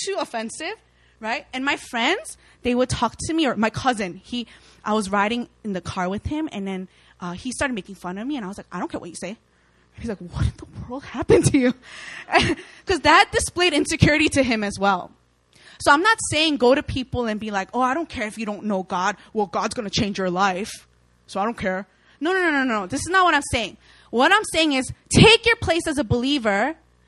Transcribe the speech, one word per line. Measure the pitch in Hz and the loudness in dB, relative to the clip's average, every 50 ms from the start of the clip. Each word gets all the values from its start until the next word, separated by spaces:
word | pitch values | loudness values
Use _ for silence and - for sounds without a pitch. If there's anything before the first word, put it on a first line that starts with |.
| - | -8
too | 381 392 349 | -6 -4 -6
offensive, | - - - 226 220 226 - - 311 349 320 - _ _ _ _ _ _ _ - | -6 -6 -6 -8 -8 -8 -10 -10 -10 -10 -10 -12 _ _ _ _ _ _ _ -12
right? | 214 220 240 302 - _ - | -8 -6 -6 -6 -8 _ -10
And | 254 262 | -6 -4
my | 285 311 - | -4 -4 -4
friends, | - - 254 233 233 285 370 508 640 - - - _ _ _ _ - | -6 -8 -4 -2 0 0 0 -2 -4 -10 -18 -20 _ _ _ _ -2
they | 247 247 | 0 0
would | 240 254 - | 0 0 0
talk | - - 240 226 - - - - | 0 -2 -2 -2 -2 -4 -8 -4
to | 320 | 0
me, | 320 311 | 0 0
or | 247 196 | 0 0
my | 208 226 220 | 0 0 0
cousin, | - - - - 247 202 208 180 - 190 - | -2 -2 0 0 0 0 -2 -8 -8 -12 -14
he, | - 233 240 226 - - - - - - _ - | -10 -10 -10 -10 -10 -14 -20 -20 -20 -20 _ -4
I | - 214 | -2 -2
was | 220 202 190 | 0 0 0
riding | 202 202 202 214 240 240 240 - _ _ - | 0 0 0 0 -2 -4 -6 -8 _ _ -8
in | 214 190 | -6 -6
the | 180 | -6
car | - - - 190 180 180 | -6 -6 -6 -4 -4 -4
with | 196 220 - | -4 -4 -6
him, | - 302 302 320 - | -4 -4 -4 -4 -4
and | - 202 196 196 | -6 -6 -6 -6
then, | 190 185 190 - _ _ _ _ _ - | -6 -8 -10 -12 _ _ _ _ _ -12
uh, | 185 175 180 | -10 -10 -10
he | 190 - 254 | -10 -10 -8
started | 233 - 302 277 247 | -6 -4 -4 -4 -4
making | 196 175 - 196 | -6 -8 -10 -14
fun | - - 180 185 196 | -12 -10 -10 -8 -8
of | 226 | -8
me, | 269 302 262 | -6 -6 -6
and | 208 | -8
I | 185 | -10
was | 202 - | -12 -14
like, | - _ | -14 _
"I | - 180 | -10 -8
don't | 247 349 | -8 -8
care | - - | -8 -10
what | - 175 | -12 -12
you | - | -14
say." | - - 175 226 - _ _ _ _ _ _ _ _ _ _ _ | -12 -12 -12 -12 -14 _ _ _ _ _ _ _ _ _ _ _
He's | - - 233 | -12 -10 -10
like, | 202 - | -10 -10
"What | 180 170 - - - | -12 -10 -4 -2 -2
in | - - | -2 -2
the | - - - - - - - | -4 -12 -18 -16 -16 -14 -12
world | 247 277 - | -12 -12 -12
happened | - - 254 339 - - 359 - - | -10 -8 -2 4 6 6 6 6 4
to | - 277 | 4 4
you?" | 247 254 - - - - - - - - - - - - | 4 4 2 0 -6 -20 -18 -18 -16 -16 -16 -16 -4 0
<laughs> | - 311 - - 311 - - - - - - | 2 2 2 2 0 -2 -6 -14 -20 -8 -4
'Cause | - 381 285 | -2 0 2
that | - 294 320 370 403 - - | 4 6 6 6 6 4 2
displayed | 466 - - - 349 359 359 294 | -2 -2 -2 0 2 2 2 2
insecurity | 285 - - 320 269 - 320 294 311 302 302 | 2 0 0 2 4 6 6 6 6 2 2
to | - 285 | 2 2
him | 269 240 233 220 208 | 2 2 0 -2 -2
as | 202 202 190 | -4 -4 0
well. | 190 202 196 175 - - _ _ _ _ _ _ _ _ _ _ - - - - | 0 2 2 0 -2 -8 _ _ _ _ _ _ _ _ _ _ -20 -20 -14 2
So | - 311 | 6 6
I'm | 285 302 | 6 8
not | 359 440 453 - - - | 6 4 2 2 0 -2
saying | 320 302 320 320 285 - | 0 2 2 2 2 4
go | - 240 269 | 4 4 4
to | 294 | 4
people | 285 - - 269 247 - - 247 233 | 2 -2 -4 -6 -6 -6 -4 -4 -2
and | 226 214 208 | -2 -4 -4
be | 214 214 | -6 -6
like, | 202 190 190 - - | -4 -4 -4 -4 -2
"Oh, | 247 | 0
I | 254 247 269 | 0 0 0
don't | 339 330 - | -2 -4 -6
care | - - 214 | -8 -8 -8
if | 214 202 214 | -8 -8 -8
you | 226 | -8
don't | 208 208 180 - | -8 -8 -6 -4
know | 214 202 190 185 | -4 -2 -4 -4
God. | - 196 180 185 202 202 - - - - | -4 -4 -2 -2 -2 -2 -4 -8 -8 -4
Well, | 220 208 180 | -4 -4 -2
God's | - 214 - 220 - | -2 -2 -2 -2 -4
gonna | 254 214 196 | -6 -6 -4
change | - - 226 196 202 196 | -2 -2 -2 -2 -2 -2
your | 185 185 | -2 -2
life, | 175 180 202 196 185 180 220 - - - - _ _ _ _ _ _ _ _ - | 0 2 0 0 0 -2 -6 -10 -12 -14 -18 _ _ _ _ _ _ _ _ -10
so | - 190 | -6 -4
I | 202 | -4
don't | 226 226 - | -4 -4 -4
care." | - 190 185 185 202 - _ _ _ _ _ - | -4 -4 -4 -4 -8 -12 _ _ _ _ _ -6
No, | 277 339 381 | -4 -2 0
no, | 381 | 0
no, | 359 330 | 2 2
no, | 294 277 262 | 2 2 0
no. | 262 220 208 190 180 | 0 0 -2 -2 -4
This | 262 285 | -6 -6
is | - 320 | -4 0
not | 370 381 370 | 2 4 4
what | 349 311 | 4 4
I'm | 285 294 - | 2 0 -2
saying. | - 247 214 175 - - _ - - _ _ _ | -4 -4 -4 -6 -10 -16 _ -20 -20 _ _ _
What | - 233 269 330 392 | 0 2 4 4 4
I'm | 440 403 - | 4 2 0
saying | - 320 320 302 277 | 0 2 2 2 2
is | 269 269 - - - _ - | 0 -2 -4 -8 -14 _ 0
take | - - - 440 453 453 - | 6 8 8 8 8 8 6
your | 453 466 - | 2 0 2
place | - 370 330 339 - 330 | 0 -2 -2 0 -2 -2
as | 285 277 | -2 -2
a | 254 | 0
believer, | 202 247 240 247 269 294 285 220 214 196 196 233 285 320 - _ _ _ _ _ | 0 0 0 0 0 0 0 0 0 0 0 0 -2 -4 -6 _ _ _ _ _